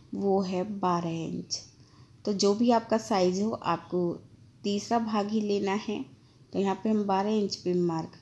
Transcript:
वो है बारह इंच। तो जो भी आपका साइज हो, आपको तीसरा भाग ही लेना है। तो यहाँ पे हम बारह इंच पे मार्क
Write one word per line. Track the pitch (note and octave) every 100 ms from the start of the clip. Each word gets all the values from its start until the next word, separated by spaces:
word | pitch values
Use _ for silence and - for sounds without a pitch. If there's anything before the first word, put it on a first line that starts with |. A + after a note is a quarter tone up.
| -
वो | G3 G3 G3
है | F#3 F#3
बारह | G#3+ G3+ F#3 F3 E3+
इंच। | E3 D#3+ F3+ - - - - - - - - -
तो |
जो | G3 G3 G#3
भी | A#3+
आपका | A#3 A3+ A3+
साइज | A3+ G3+ F3+ F#3
हो, | G#3+
आपको | A3+ - E3 - F3+ F3 - - - - -
तीसरा | G3+ G3+ - A#3
भाग | A3 G#3+ G3+
ही | A3
लेना | G#3 G3+ G3
है। | G3+ - G#3 - - - - -
तो | F3+
यहाँ | G3 F#3+
पे | A3
हम | G#3+
बारह | G3+ F#3+ G3+
इंच | G#3+ G3 -
पे | F3+
मार्क | F3+ F3 E3 E3 -